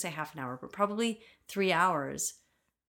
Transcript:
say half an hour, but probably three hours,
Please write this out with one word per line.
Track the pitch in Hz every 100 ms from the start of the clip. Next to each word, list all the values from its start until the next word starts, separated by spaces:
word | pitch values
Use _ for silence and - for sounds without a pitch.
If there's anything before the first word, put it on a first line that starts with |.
say | 180
half | 156 151
an | 160
hour, | 127 127
but | -
probably | - 202 208 233 220 - _ -
three | 196 190
hours, | 165 185 156 135 139 - - _ _ _ _